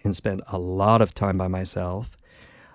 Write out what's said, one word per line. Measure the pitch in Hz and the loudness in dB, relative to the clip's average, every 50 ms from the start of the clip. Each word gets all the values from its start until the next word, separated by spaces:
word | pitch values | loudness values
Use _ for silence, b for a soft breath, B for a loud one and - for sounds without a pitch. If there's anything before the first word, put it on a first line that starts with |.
| - | -4
and | 107 95 | -4 -2
spent | - - 101 98 95 - - | -2 -2 -4 -4 -4 -6 -6
a | - 92 | -6 -6
lot | 90 90 92 95 98 107 113 113 110 | -4 -4 -2 2 4 6 6 6 6
of | 92 - | 4 2
time | - - 98 95 | 0 -2 0 0
by | 95 92 92 | 0 -2 -2
myself, | 92 92 92 90 - 95 92 90 90 98 123 - - - B B B B B B B B B B B | -2 -4 -4 -6 -6 -6 -6 -4 -6 -8 -8 -12 -14 -20 B B B B B B B B B B B